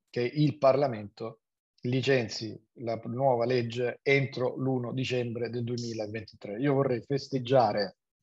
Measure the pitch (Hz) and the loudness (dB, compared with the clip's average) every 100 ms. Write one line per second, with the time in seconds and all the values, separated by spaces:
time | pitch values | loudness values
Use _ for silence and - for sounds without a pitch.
0 | _ 120 123 151 147 - 135 135 143 120 | _ -4 -2 2 2 4 4 4 2 -2
1 | 101 - 113 - _ _ _ _ 123 131 | -10 -10 -12 -12 _ _ _ _ -2 0
2 | 123 131 107 - 113 - _ - 117 110 | 2 2 2 -6 -10 -10 _ -10 -6 -6
3 | 120 120 135 117 120 127 117 120 120 - | -6 0 2 2 2 0 0 -2 -4 -2
4 | 143 139 131 120 127 - 131 127 117 127 | 2 4 2 -2 -2 -2 -2 -2 -2 -4
5 | 123 123 120 117 117 120 117 120 117 113 | -2 -2 -2 -4 -4 -4 -4 -4 -6 -6
6 | 107 110 107 - 104 104 143 139 135 120 | -6 -8 -10 -14 -10 -4 0 2 2 -2
7 | - 139 - 131 120 135 107 101 95 - | -2 -6 -4 -4 4 4 4 2 -2 -6
8 | _ _ | _ _